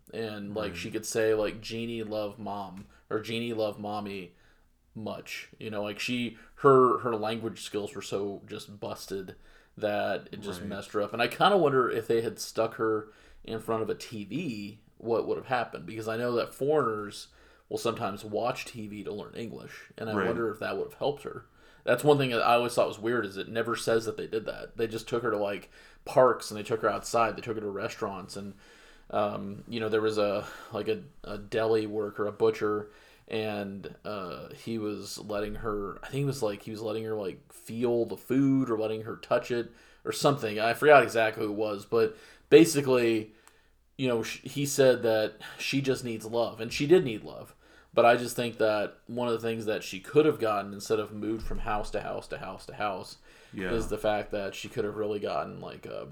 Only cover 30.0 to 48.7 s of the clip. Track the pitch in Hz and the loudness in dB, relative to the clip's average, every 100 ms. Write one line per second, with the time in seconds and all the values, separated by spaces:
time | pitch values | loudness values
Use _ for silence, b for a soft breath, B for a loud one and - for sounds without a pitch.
30 | 110 107 101 101 - B B 107 107 104 | 2 2 0 0 -6 B B -4 -2 -4
31 | - - - 101 107 113 110 113 107 107 | -6 -16 -12 -12 -4 0 2 2 0 -2
32 | 104 107 104 98 113 110 107 104 104 B | -4 -2 -4 2 2 4 0 0 -4 B
33 | B B - 110 107 104 101 98 - - | B B -8 -4 -4 -4 -6 -8 -12 -12
34 | - 107 90 65 - 78 - 113 107 101 | -10 -8 -8 -10 -12 -12 -6 -4 -4 -6
35 | 98 - 104 104 107 107 110 104 98 - | -8 -10 -6 -4 -4 -4 -4 -4 -4 -8
36 | - 135 143 135 107 101 - 107 110 107 | -8 -2 -2 0 -2 -2 -8 -8 -6 -4
37 | 110 107 95 - - - - 113 120 120 | -4 -4 -4 -8 -14 -20 -10 0 2 2
38 | 110 - - 127 139 135 123 110 110 110 | 0 -4 0 4 6 4 4 0 0 -2
39 | 110 90 - 120 - 120 113 B B B | -6 -10 -2 0 0 -2 -4 B B B
40 | 113 - 147 139 110 104 113 113 147 143 | -8 2 4 4 0 0 0 6 10 10
41 | 113 113 110 107 110 104 107 101 - 113 | 10 4 2 2 -2 -2 -2 -4 0 4
42 | 110 B B B - 147 165 143 139 127 | 4 B B B 10 10 12 6 4 4
43 | 117 113 107 b b b b _ _ - | 4 2 -2 b b b b _ _ -4
44 | 131 117 113 - - 143 139 - 131 117 | 0 0 -2 -8 -8 -4 0 6 6 6
45 | 117 110 107 - B - - 135 131 127 | 4 2 2 -4 B -8 -4 0 0 -2
46 | 123 110 107 117 110 104 113 - 143 180 | -4 -8 -4 0 0 -2 -6 -2 6 6
47 | 139 107 76 58 - - b b b - | 6 -2 -8 -14 -16 -20 b b b 6
48 | 117 123 120 - 120 110 110 | 8 8 4 -4 -4 2 2